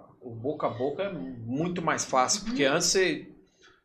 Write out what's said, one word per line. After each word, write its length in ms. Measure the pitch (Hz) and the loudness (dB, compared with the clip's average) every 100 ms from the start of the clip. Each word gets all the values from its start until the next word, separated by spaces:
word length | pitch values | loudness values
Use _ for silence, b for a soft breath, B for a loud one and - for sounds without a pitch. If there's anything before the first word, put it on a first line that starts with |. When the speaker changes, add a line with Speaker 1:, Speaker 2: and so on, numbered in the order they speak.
| - - | -16 -18
Speaker 1:
o 120 | 127 | -14
boca 360 | 113 123 151 143 | -6 -4 -2 -2
a 40 | |
boca 320 | 113 135 143 | -2 -2 -2
é 100 | 196 | -4
muito 680 | 170 131 120 113 135 180 180 | -4 -8 -10 -6 -2 -2 -2
mais 220 | 160 131 | 0 0
fácil, 380 | - 131 127 - | 2 2 4 0
Speaker 2:
Uhum. 60 | 113 | -2
Speaker 1:
porque 180 | 131 135 | 2 4
antes 220 | 160 - | 4 4
você, 440 | 196 180 147 - - _ b b b | 4 4 2 -6 -18 _ b b b